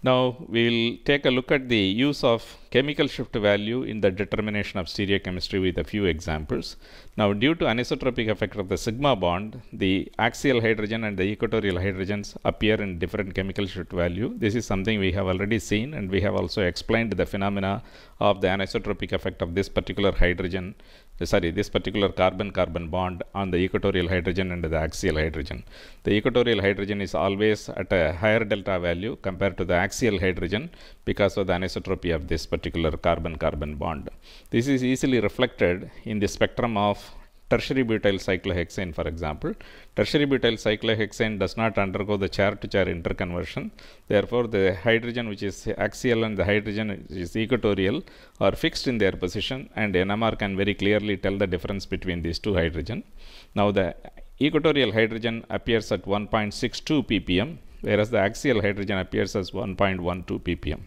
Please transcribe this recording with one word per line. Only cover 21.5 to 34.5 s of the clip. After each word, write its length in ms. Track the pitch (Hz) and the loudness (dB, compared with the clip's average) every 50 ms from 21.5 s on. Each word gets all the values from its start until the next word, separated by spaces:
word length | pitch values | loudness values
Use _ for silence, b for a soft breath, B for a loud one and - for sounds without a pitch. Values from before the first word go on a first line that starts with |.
this 180 | 82 95 104 - | 0 0 -2 0
particular 400 | - 101 90 - 95 104 101 95 | -2 -2 -2 0 0 2 2 2
carbon-carbon 800 | - - 90 92 92 92 104 101 87 - 90 85 82 87 85 80 | 2 4 2 2 2 0 -6 -4 0 -2 -2 0 0 -6 -6 -4
bond 360 | 80 92 92 90 90 87 - - - | -2 -2 -2 -2 -4 -6 -10 -8 -6
on 160 | 98 98 95 | -4 -2 0
the 60 | 90 87 | 2 2
equatorial 500 | 90 92 - 104 - 98 95 92 87 85 | 2 2 0 0 0 2 2 2 0 2
hydrogen 440 | 95 90 82 98 87 90 95 92 | 0 0 0 0 0 0 -2 -2
and 120 | 90 87 82 | -2 -4 -4
the 140 | 80 78 78 | -2 0 0
axial 380 | 80 80 - - - 87 80 | -2 -2 -4 -2 0 0 2
hydrogen. 480 | 78 78 80 78 82 73 - - - - B B B B B B B B | 2 0 0 -2 -4 -6 -6 -8 -12 -12 B B B B B B B B
The 80 | - | 2
equatorial 500 | 101 107 104 131 113 123 120 120 113 101 | 2 2 2 2 2 4 4 4 4 4
hydrogen 400 | 95 98 101 98 101 98 104 101 | 4 2 2 2 0 -4 -2 -2
is 140 | 101 87 - | -4 -2 0
always 520 | 80 80 98 98 98 107 107 107 101 - - | 0 2 2 2 4 4 2 2 2 -2 -10
at 240 | - - 95 - | -8 -8 -2 2
a 220 | 107 92 82 76 82 | 2 4 4 2 0
higher 320 | 82 92 110 107 117 113 | 2 2 4 4 4 2
delta 340 | 101 107 101 92 - 98 90 | 0 -2 -4 -2 -2 -2 0
value 380 | 87 87 85 87 92 110 139 - | 0 0 -2 -2 -2 -6 -6 -6
compared 360 | - 95 90 87 95 101 92 - | -6 -8 -4 0 -2 -2 0 -2
to 80 | 95 | -2
the 80 | 85 92 | 2 2
axial 460 | 87 92 101 - - - 117 104 95 | 2 2 2 0 0 2 2 2 2
hydrogen 500 | 92 92 90 87 90 87 95 107 143 170 B B B B B B - | 2 0 0 0 -2 -2 -2 -2 -4 -6 B B B B B B -4
because 320 | - 104 - 107 95 - | -4 0 2 2 2 2
of 120 | - 98 92 | 0 0 0
the 60 | 92 | 0
anisotropy 600 | 87 95 90 - 104 92 - 95 85 - 90 82 | 0 0 -2 -4 -6 -4 -4 -4 -2 0 -2 0
of 120 | 80 76 - | 0 0 -2
this 180 | 80 80 - | -4 -4 -4
particular 460 | - - 78 - 87 78 85 82 80 | -4 -6 -4 -4 -4 -4 0 0 0
carbon-carbon 840 | 76 78 - 87 85 80 80 85 80 73 78 78 76 76 76 73 76 | 0 0 0 0 0 0 0 -6 -6 -2 -2 -2 -2 -2 -6 -6 -6
bond. 340 | 71 - 87 80 71 71 - - - B B B B B | -6 -4 -4 -6 -6 -8 -12 -14 -16 B B B B B
This 180 | B | B